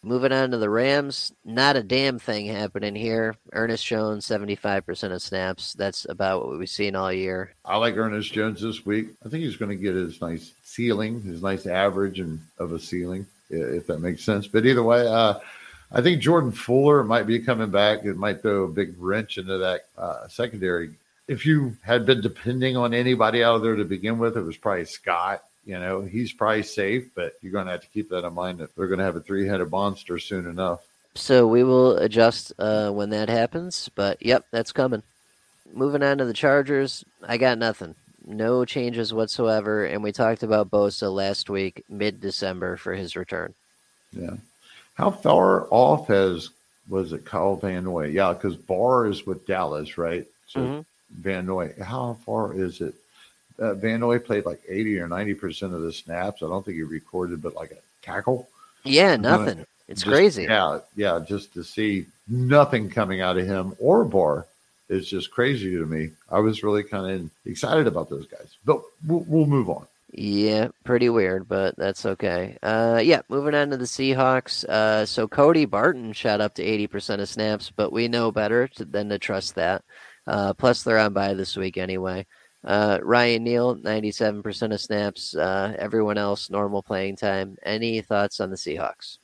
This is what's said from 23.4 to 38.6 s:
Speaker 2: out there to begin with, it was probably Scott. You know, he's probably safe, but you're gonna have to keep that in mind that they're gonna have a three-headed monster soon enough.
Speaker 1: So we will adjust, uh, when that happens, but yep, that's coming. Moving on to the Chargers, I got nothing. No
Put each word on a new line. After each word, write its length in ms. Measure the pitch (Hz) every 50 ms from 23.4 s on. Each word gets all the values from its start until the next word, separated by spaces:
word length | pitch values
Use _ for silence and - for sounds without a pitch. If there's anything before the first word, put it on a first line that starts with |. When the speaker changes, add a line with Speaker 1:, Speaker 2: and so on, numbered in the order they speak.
| 117
Speaker 2:
out 180 | 117 117 113 107
there 140 | 113 110
to 80 | 104 104
begin 340 | 85 98 90 92 110 117 113
with, 180 | 117 117 113
it 60 | 117 92
was 140 | 80 82
probably 280 | - - 110 98 90 85
Scott. 580 | - - - _ 98 90 85 87 95 101 - - _ _ _ _
You 140 | - 95 90
know, 220 | 90 92 95 95
he's 320 | 101 95 85 113 123 113 -
probably 320 | - 110 107 110 107 107
safe, 440 | - - - 101 98 110 127 127 127 _
but 200 | - 87 80 - -
you're 120 | - 95 90
gonna 180 | 101 95 92
have 120 | 90 85 -
to 40 |
keep 220 | _ _ 107 104 -
that 160 | 92 90 87
in 60 | 87 85
mind 240 | 87 90 92 92 85
that 160 | 80 76 _
they're 140 | - 95 92
gonna 160 | 95 92 95
have 100 | 95 85
a 60 | 82
three-headed 500 | 80 - 98 98 98 98 101 92 90 80
monster 480 | 82 95 101 101 98 - - - 87 87
soon 280 | - - 104 95 87
enough. 340 | 87 85 90 95 90 87 87 - _ _ _ _ _ _
Speaker 1:
So 320 | - - - 139 127 120
we 160 | 113 113 123 123
will 340 | 131 131 127 127 131 127 -
adjust, 540 | - 113 107 113 117 117 117 - - - - -
uh, 320 | - 107 107 107 107 104
when 200 | 101 104 101 101
that 180 | 107 107 107 107
happens, 600 | 117 117 113 120 - 165 175 180 175 - - - _
but 260 | - 101 98 92 -
yep, 240 | - 113 123 - - _
that's 220 | - 117 113 - -
coming. 320 | - 135 131 123 107 - _ _ _ _ _ _ _ _ _ _ _ _ - -
Moving 300 | - 131 143 143 147 143
on 160 | 139 139 139
to 60 | 131
the 80 | 120 113
Chargers, 720 | - - 143 135 143 139 135 147 139 135 131 - - - _ _ _ - -
I 80 | 117
got 220 | 120 131 127 123 113
nothing. 360 | 117 113 107 - 95 82 78 _ _ _ _ _ _
No 380 | - 101 107 110 113 123 127